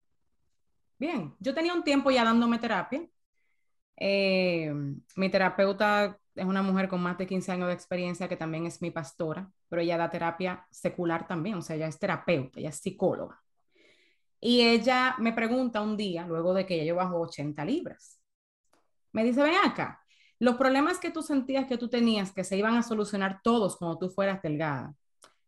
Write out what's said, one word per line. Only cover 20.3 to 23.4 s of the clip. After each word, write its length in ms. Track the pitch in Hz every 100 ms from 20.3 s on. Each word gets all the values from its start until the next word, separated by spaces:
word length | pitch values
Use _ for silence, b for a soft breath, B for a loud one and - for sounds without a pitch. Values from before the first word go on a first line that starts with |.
| b
los 160 | 240 240
problemas 420 | 262 269 311 359
que 100 | 339
tú 120 | 330
sentías 440 | 302 277 247 269 269
que 120 | 240
tú 120 | 233
tenías, 420 | 240 233 214 190
que 100 | 190
se 140 | 185 190
iban 180 | 220 233
a 80 |
solucionar 560 | 233 214 202 202 190 190